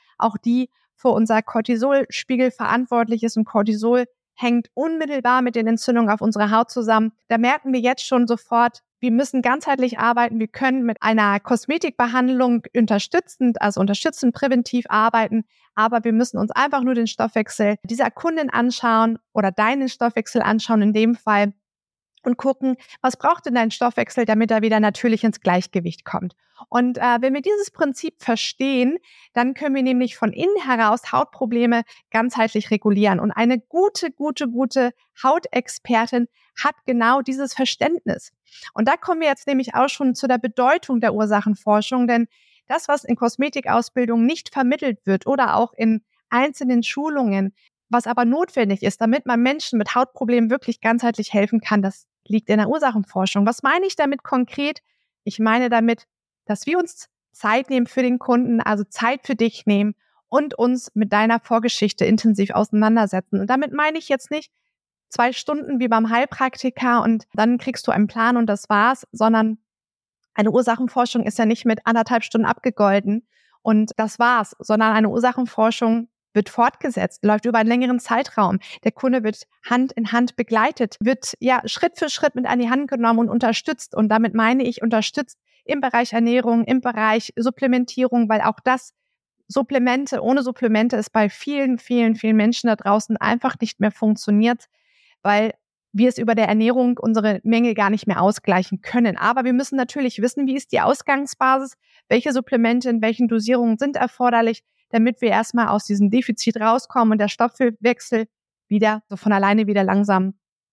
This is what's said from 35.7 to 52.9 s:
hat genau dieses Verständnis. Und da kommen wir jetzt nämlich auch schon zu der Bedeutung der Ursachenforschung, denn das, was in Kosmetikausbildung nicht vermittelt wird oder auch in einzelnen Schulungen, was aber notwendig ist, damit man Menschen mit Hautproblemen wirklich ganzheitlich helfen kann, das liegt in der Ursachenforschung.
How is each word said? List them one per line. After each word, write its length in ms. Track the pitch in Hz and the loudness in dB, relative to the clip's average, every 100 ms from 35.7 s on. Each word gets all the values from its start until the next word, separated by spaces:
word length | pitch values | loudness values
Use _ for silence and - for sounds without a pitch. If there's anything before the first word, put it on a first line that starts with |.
| - - 240 233 247 240 _ _ - | -10 -2 0 0 -2 -4 _ _ -6
hat 120 | 285 - | -6 -4
genau 380 | - 247 226 269 | -4 0 2 2
dieses 320 | 254 262 269 | 0 -4 -6
Verständnis. 800 | - 262 - - 339 - - - _ _ - - | -4 -4 0 -2 0 -4 -6 -10 _ _ -20 -12
Und 120 | - 220 | -2 0
da 120 | 330 | 0
kommen 240 | - 330 | -2 -2
wir 60 | 311 | 0
jetzt 180 | 277 - | -2 -2
nämlich 280 | 269 247 | -2 -2
auch 140 | - 269 | 0 -2
schon 260 | - 269 | 0 -2
zu 120 | 247 262 | -2 0
der 100 | 254 | -2
Bedeutung 640 | 247 220 247 339 - 247 | -2 0 2 2 0 -2
der 140 | 226 | 0
Ursachenforschung, 920 | 208 214 208 208 202 - 208 214 254 240 | 0 0 0 0 -2 0 0 0 0 2
denn 200 | 233 233 _ _ _ - | 0 0 _ _ _ -6
das, 200 | 302 - | -6 -2
was 180 | 285 | -2
in 120 | - 240 | -2 -2
Kosmetikausbildung 1120 | 233 - 285 277 262 233 240 - 240 233 233 | -2 -2 -4 -4 -2 -2 -2 -2 0 2 2
nicht 260 | 330 - | 0 -6
vermittelt 460 | - 247 302 285 208 - | -2 0 0 -2 -4 -2
wird 200 | 190 - | -2 0
oder 300 | 277 240 - | 0 2 0
auch 160 | 233 | 0
in 320 | - 226 220 - _ _ | 0 0 0 -4 _ _
einzelnen 540 | 240 277 269 254 240 | -2 -2 -2 0 0
Schulungen, 720 | 220 - 302 294 240 196 196 - _ _ _ | 0 -4 -4 -2 -2 0 -2 -6 _ _ _
was 180 | 240 226 | -2 -2
aber 200 | 233 240 | 0 0
notwendig 560 | 277 359 - 214 196 | 0 -2 -2 -2 0
ist, 180 | 196 - | -2 -2
damit 240 | 226 247 | 0 0
man 160 | 254 233 | 0 0
Menschen 380 | 240 294 - 233 | 0 -2 -4 -4
mit 160 | 202 | -2
Hautproblemen 560 | 240 254 - 233 240 226 | -2 -2 -2 0 2 2
wirklich 320 | 269 - 233 | 0 -4 -4
ganzheitlich 500 | 220 233 233 226 214 | -2 0 0 -4 -2
helfen 300 | 208 202 226 | -2 0 -2
kann, 180 | - 208 | 0 0
das 260 | 196 - _ _ | 0 -6 _ _
liegt 260 | - 214 - | -4 -4 0
in 80 | 214 | 0
der 100 | 208 | 2
Ursachenforschung. 800 | 302 294 | 0 0